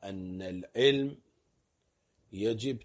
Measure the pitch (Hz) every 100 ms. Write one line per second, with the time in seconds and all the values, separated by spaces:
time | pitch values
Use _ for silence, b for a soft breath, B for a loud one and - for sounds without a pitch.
0 | 98 98 92 92 92 92 85 113 135 139
1 | 139 143 _ _ _ _ _ _ _ _
2 | _ _ _ 95 107 113 131 120